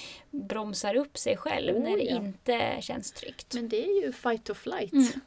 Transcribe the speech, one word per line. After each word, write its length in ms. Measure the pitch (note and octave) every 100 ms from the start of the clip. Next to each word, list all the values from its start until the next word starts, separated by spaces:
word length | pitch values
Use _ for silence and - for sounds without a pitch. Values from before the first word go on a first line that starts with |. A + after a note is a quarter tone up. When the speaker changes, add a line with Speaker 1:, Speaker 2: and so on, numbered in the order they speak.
| - - -
Speaker 1:
bromsar 640 | - G3 A3 G#3+ G3 G#3
upp 240 | A3+ C#4+ -
sig 180 | - G3+
själv 400 | D#4 - - G#3+
Speaker 2:
Oh, 60 |
Speaker 1:
när 140 | D4 G4+
det 60 |
Speaker 2:
ja. 140 | - B3
Speaker 1:
inte 640 | G3+ F#3+ - A#3+ - -
känns 320 | - B3 -
tryggt. 420 | - - - -
Speaker 2:
Men 140 | A#3+ A#3
det 160 | A3 D#4+
är 120 | G4+
ju 80 | D4
fight 380 | B3+ B3 A3+ -
or 40 |
flight, 380 | G3+ - F#4 G4+
Speaker 1:
Mm. 140 | C#4+ B3 C4+